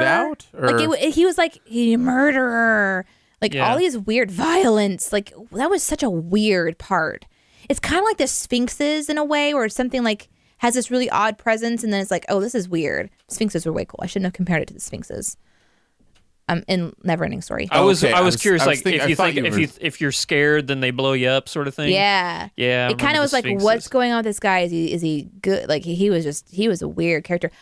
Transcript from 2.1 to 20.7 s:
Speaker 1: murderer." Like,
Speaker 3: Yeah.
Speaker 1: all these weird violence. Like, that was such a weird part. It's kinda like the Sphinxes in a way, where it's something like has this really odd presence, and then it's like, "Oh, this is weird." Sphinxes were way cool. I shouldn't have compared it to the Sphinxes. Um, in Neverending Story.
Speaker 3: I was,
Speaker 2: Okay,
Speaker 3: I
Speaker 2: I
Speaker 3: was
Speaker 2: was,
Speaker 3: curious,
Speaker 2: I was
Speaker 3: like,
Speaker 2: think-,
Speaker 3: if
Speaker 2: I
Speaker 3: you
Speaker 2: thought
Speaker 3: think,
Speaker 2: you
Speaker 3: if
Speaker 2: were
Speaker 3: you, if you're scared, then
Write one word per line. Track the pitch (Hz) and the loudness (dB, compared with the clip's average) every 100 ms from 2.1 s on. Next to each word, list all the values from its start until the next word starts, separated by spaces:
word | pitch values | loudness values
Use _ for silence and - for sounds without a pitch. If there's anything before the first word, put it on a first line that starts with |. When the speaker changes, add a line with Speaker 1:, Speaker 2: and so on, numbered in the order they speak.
| 254 285 262 | 2 2 2
Speaker 1:
murderer." | 254 233 233 214 196 185 185 _ _ _ | 0 2 2 2 2 -2 -6 _ _ _
Like, | 214 | -4
Speaker 3:
Yeah. | 139 131 | 0 2
Speaker 1:
all | 262 | 2
these | 359 247 | 0 -2
weird | 202 226 220 | 0 0 0
violence. | 180 294 349 370 214 202 185 - | 0 2 4 4 4 2 -2 -2
Like, | 208 202 - 220 | -4 -4 -12 -14
that | 190 277 | -4 0
was | 381 | 0
such | - 302 | 0 -2
a | 262 | -2
weird | 170 165 202 214 190 170 165 | -2 0 2 4 2 0 -4
part. | - 185 156 - - _ _ _ - | -2 0 0 -4 -14 _ _ _ -6
It's | - | -4
kinda | - 330 | 0 0
like | 427 427 | 0 0
the | 269 | -2
Sphinxes | - - 247 240 - 294 311 294 | -2 -4 -2 -2 -2 -2 -2 -2
in | 302 | -4
a | |
way, | 294 294 294 | 0 0 0
where | 294 | 0
it's | 220 | -2
something | - 254 254 | -2 -2 0
like | 233 214 - _ _ _ | 0 -2 -6 _ _ _
has | 240 | 0
this | 240 226 | 0 0
really | 254 247 | -2 0
odd | - 214 214 | 0 0 0
presence, | - 220 233 233 | -2 0 0 -2
and | 226 | 0
then | 202 | -2
it's | 196 | 0
like, | 175 - | -2 0
"Oh, | 202 | 0
this | 208 | 0
is | 247 180 | -2 -2
weird." | 170 151 71 202 - _ | -2 -2 -2 -6 -12 _
Sphinxes | - 220 170 165 | -4 -2 -2 -4
were | |
way | 160 | -4
cool. | - - | -6 -8
I | 185 | -8
shouldn't | 202 185 | -4 -4
have | |
compared | 180 175 165 | -2 0 0
it | - | -2
to | |
the | - | -8
Sphinxes. | - - - - - - _ _ _ _ _ _ _ _ _ _ - | -12 -12 -10 -8 -8 -10 _ _ _ _ _ _ _ _ _ _ -6
Um, | 170 - | -4 -2
in | 185 170 - | -4 -4 -6
Neverending | 175 165 165 - | -4 -2 -2 -6
Story. | - - 185 | -8 -6 -2
Speaker 3:
I | 156 | 2
was, | 190 175 | 4 4
Speaker 2:
Okay, | 190 | 4
Speaker 3:
I | 180 | 4
Speaker 2:
I | |
Speaker 3:
was | 180 | 4
Speaker 2:
was, | 139 | 2
Speaker 3:
curious, | 208 180 | 2 4
Speaker 2:
I | 139 | 2
was | 143 | 2
Speaker 3:
like, | |
Speaker 2:
think-, | 185 165 | 0 0
Speaker 3:
if | |
Speaker 2:
I | 139 | 2
Speaker 3:
you | 151 | 2
Speaker 2:
thought | 185 | 2
Speaker 3:
think, | 143 | 0
Speaker 2:
you | |
Speaker 3:
if | 170 | 0
Speaker 2:
were | 143 | 0
Speaker 3:
you, | 151 - | -2 -2
if | 160 - | -8 -4
you're | 147 | -4
scared, | 131 - 151 147 151 | -2 0 2 4 2
then | 135 | 0